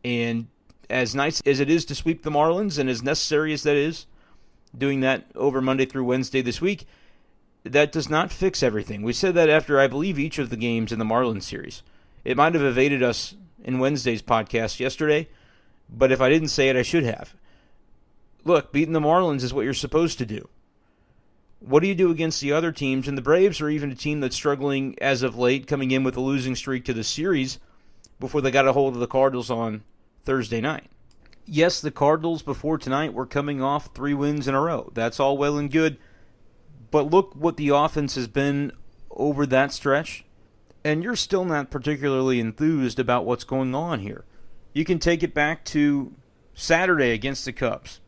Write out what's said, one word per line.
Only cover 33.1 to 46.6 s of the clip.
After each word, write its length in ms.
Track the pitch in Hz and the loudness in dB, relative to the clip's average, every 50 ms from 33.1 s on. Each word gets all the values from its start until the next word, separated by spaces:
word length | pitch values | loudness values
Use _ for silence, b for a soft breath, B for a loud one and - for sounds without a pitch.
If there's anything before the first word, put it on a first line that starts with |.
| 101 | -4
were 120 | 120 131 | -6 -8
coming 360 | 120 - 143 143 147 143 135 | -4 -4 -4 -2 -2 -4 -2
off 320 | 131 139 143 147 - - - | -2 -2 -2 -2 -6 -10 -10
three 200 | - 135 143 143 | -6 -4 -2 -2
wins 340 | 139 143 147 151 151 131 | 0 0 -2 -2 -2 -2
in 80 | 139 135 | 0 0
a 60 | 135 | 0
row. 280 | 151 170 160 123 - - - | 0 0 -2 -4 -6 -8 -4
That's 260 | 113 113 117 - - | -4 -4 -2 0 0
all 180 | 139 139 139 | 2 2 2
well 200 | 139 143 143 147 | 2 0 0 0
and 120 | 147 147 143 | -2 -4 0
good. 280 | 131 160 160 160 143 b b b b b b b b b b - _ _ _ - - - 113 - | 2 2 2 2 0 b b b b b b b b b b -20 _ _ _ -20 -20 -20 -10 0
But 220 | - 151 143 151 | 2 2 2 6
look 240 | 165 190 190 - - | 4 4 4 2 -6
what 220 | 139 151 170 165 | -2 -2 -2 0
the 100 | - 151 | 0 2
offense 480 | 143 143 143 151 160 - 151 143 135 - | 2 4 4 4 2 0 -2 -4 -2 -4
has 140 | 135 123 107 | -6 -6 -4
been 420 | - 139 139 143 143 143 143 135 - - - - - - - - | -2 0 0 0 0 -2 -4 -6 -8 -14 -20 -20 -20 -20 -18 -16
over 340 | - - 131 147 143 139 147 | -6 -2 -2 0 0 0 0
that 280 | 135 127 131 139 139 - | 2 4 2 2 2 -2
stretch, 500 | - - 143 135 147 165 - - - - _ _ _ - _ _ _ _ _ - - _ | -4 0 0 0 2 0 -6 -14 -16 -18 _ _ _ -20 _ _ _ _ _ -20 -6 _
and 180 | 151 151 156 175 | 0 0 0 0
you're 140 | 233 240 | -2 -2
still 260 | - - - 202 190 185 | -2 -2 0 0 0 0
not 260 | 180 160 147 139 - | 0 -2 -2 -4 -4
particularly 720 | - 139 123 147 151 131 143 143 135 131 131 131 127 120 | -8 -4 -2 -2 -2 0 0 0 2 2 2 2 2 2
enthused 580 | 113 113 110 - 151 156 165 143 131 120 107 | 0 -2 -2 0 0 0 2 2 0 -2 -2
about 280 | 131 123 117 123 123 90 | -2 0 2 2 0 2
what's 180 | 110 123 120 - | 0 -2 -4 -2
going 320 | - 135 135 131 127 127 | -4 -2 -2 -2 -2 -2
on 240 | 143 165 175 160 110 | -4 -4 -4 -4 -6
here. 240 | 98 101 107 - - b b b b b b b b - | -6 -8 -10 -12 -16 b b b b b b b b -6
You 140 | - 143 156 | -4 -4 0
can 120 | 156 180 | 0 0
take 240 | 160 - 170 170 160 | 2 2 2 2 2
it 120 | 170 139 - | 0 -2 0
back 320 | 151 147 151 165 - - | 0 0 0 -2 -6 -10
to 480 | - - 151 147 147 143 139 131 - - - _ _ _ _ _ _ - | -2 2 2 4 4 2 0 -2 -6 -12 -20 _ _ _ _ _ _ -16
Saturday 580 | - | -10